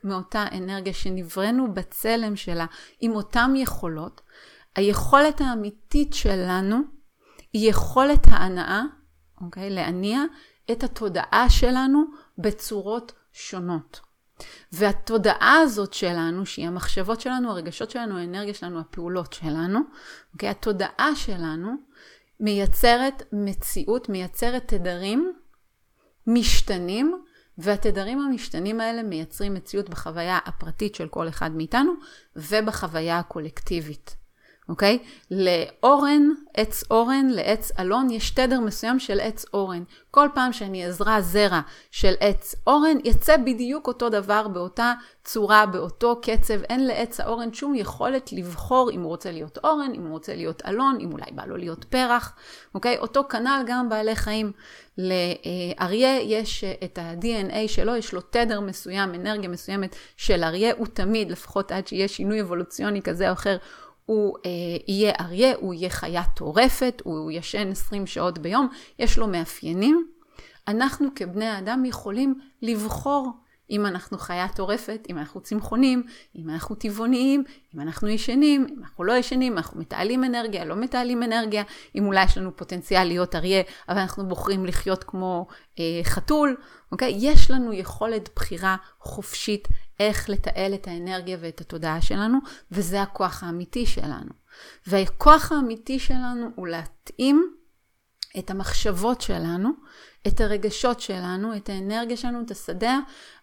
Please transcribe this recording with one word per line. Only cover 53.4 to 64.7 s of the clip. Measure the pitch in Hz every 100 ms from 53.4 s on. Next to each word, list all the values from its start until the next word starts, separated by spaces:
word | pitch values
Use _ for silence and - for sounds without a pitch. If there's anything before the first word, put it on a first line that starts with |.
| 240 269 240
גם | 247 240
בעלי | 214 214 220
חיים. | - 214 214 202 - - - -
לאריה | 185 185 175 - - 180 175 - 180 208 254 262
יש, | - 220 214 -
אה, | 196 185
את | 185 -
ה-D | 165 170
N | - 220 190
A | 214 214
שלו, | 208 196 233
יש | 214
לו | 180
תדר | - 240 233 208
מסוים, | 202 185 - 190 196 175
אנרגיה | 185 214 190
מסוימת | 175 - 196 190 - - -
של | - 185
אריה, | 165 170 226 -
הוא | 220
תמיד, | - 190 220 190
לפחות | 170 - 196 196
עד | 185 190
שיהיה | 180 196
שינוי | - 196 214
אבולוציוני | 196 175 175 - 202 202
כזה | 190 165 185
או |
אחר, | 185 202 185 - - - _ -
הוא, | 220 208 - 180
אה, | 175 175